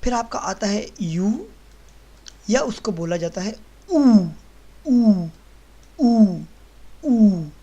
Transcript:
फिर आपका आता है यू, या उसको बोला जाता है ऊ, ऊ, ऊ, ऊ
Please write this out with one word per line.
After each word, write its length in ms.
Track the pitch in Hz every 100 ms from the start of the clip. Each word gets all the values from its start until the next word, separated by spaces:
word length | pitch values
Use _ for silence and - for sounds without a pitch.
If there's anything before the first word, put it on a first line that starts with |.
फिर 100 | -
आपका 240 | 240 226 247
आता 280 | - 190 208
है 200 | 202 - -
यू, 460 | 170 165 190 247 415 - - - - - - - - - -
या 100 | 226
उसको 320 | 277 - -
बोला 240 | 170 165 175
जाता 240 | 170 180
है 140 | 185 226 - - -
ऊ, 100 | 339 269 220 170 156 - - - - 330
ऊ, 420 | 247 226 190 165 - - - _ - - -
ऊ, 400 | 262 226 208 170 160 - - - - -
ऊ 380 | 311 233 214 180 151 -